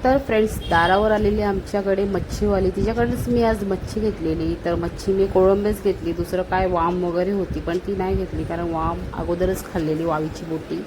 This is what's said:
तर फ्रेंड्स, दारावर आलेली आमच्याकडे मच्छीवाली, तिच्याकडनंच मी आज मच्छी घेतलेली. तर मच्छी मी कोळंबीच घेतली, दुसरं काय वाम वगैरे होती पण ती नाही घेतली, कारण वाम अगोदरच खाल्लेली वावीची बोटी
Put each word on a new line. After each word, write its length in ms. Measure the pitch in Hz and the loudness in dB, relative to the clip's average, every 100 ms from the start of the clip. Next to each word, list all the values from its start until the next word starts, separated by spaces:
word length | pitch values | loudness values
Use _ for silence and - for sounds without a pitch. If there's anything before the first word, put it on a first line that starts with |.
तर 140 | 254 269 | 4 2
फ्रेंड्स, 400 | 269 226 214 - - | 2 2 2 0 0
दारावर 420 | 170 170 190 214 | 2 4 4 4
आलेली 300 | 214 208 214 | 4 2 2
आमच्याकडे 600 | 208 196 185 208 196 196 202 | 0 -2 -2 -2 0 0 2
मच्छीवाली, 640 | 190 - - 208 196 185 185 | -2 -4 -2 2 2 2 0
तिच्याकडनंच 520 | 202 226 240 240 233 | 0 2 0 0 0
मी 160 | 240 | 2
आज 200 | 226 220 | 4 2
मच्छी 360 | 196 185 - - | 0 -4 -4 -2
घेतलेली. 540 | 214 - 160 160 160 170 170 | -2 -2 -2 -2 -2 -2 -2
तर 100 | 170 | -2
मच्छी 380 | 170 - - | -2 -4 -2
मी 140 | 190 190 | 2 4
कोळंबीच 560 | 190 185 196 208 208 | 6 6 4 2 0
घेतली, 300 | 202 185 165 | 0 -2 -2
दुसरं 300 | 170 170 185 | -4 -2 -2
काय 240 | 180 185 190 | -2 0 0
वाम 360 | 180 170 180 | 0 0 0
वगैरे 280 | 175 170 185 | 0 0 0
होती 280 | 202 180 156 | 0 -2 -4
पण 160 | 151 175 190 | -4 -4 -4
ती 80 | 196 | -4
नाही 180 | 185 190 | -2 -2
घेतली, 280 | 185 - | -2 -4
कारण 280 | 160 170 170 | -4 -4 -4
वाम 280 | 165 165 170 180 | -2 -2 -4 -6
अगोदरच 520 | - 165 175 185 185 - | -6 -4 0 0 -2 -4
खाल्लेली 320 | 180 156 156 165 | -4 -2 0 0
वावीची 400 | 156 156 - 165 | 0 -2 -6 -6
बोटी 380 | 160 156 165 | -8 -6 -8